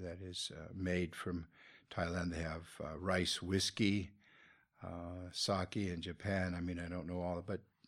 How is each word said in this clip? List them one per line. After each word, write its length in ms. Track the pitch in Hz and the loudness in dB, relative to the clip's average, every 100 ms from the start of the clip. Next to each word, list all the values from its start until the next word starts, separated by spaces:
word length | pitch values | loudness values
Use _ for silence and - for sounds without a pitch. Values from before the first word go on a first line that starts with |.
that 180 | 90 90 | -6 -6
is, 300 | 92 87 - 73 | -6 -6 -6 -6
uh, 140 | 82 92 | -8 -2
made 400 | 92 90 87 - | 2 4 2 -2
from 320 | - 87 82 - - - - | -2 -2 -4 -12 -20 -20 -8
Thailand. 420 | - 85 87 87 | -2 0 0 0
They 120 | 82 | 0
have, 240 | 82 80 82 - | -2 -4 -8 -8
uh, 140 | 73 78 | -8 -2
rice 440 | 92 92 90 - | 2 4 4 0
whiskey, 720 | 87 95 - - 104 101 95 - - - - - _ _ | 2 4 4 4 4 4 2 -8 -20 -20 -20 -20 _ _
uh, 460 | 90 87 87 90 90 | -10 -8 -8 -8 -8
sake 460 | - - 98 90 104 | -2 2 4 2 0
in 240 | 98 87 | 0 -2
Japan. 520 | 85 87 104 98 92 87 | -4 -4 0 2 2 0
I 60 | |
mean, 180 | 87 87 | -2 -2
I 100 | 87 | -4
don't 180 | 90 80 | -4 -4
know 140 | 90 | -2
all, 220 | 87 87 90 | 0 -2 -2
but, 160 | 95 - _ | -6 -6 _